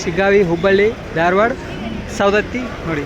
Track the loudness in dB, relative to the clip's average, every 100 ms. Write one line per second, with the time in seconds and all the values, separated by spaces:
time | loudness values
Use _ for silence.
0 | -2 0 4 4 4 2 4 4 2 0
1 | -6 0 2 4 2 0 -8 -10 -8 -8
2 | -8 -2 2 2 0 -6 -8 -8 -6 -6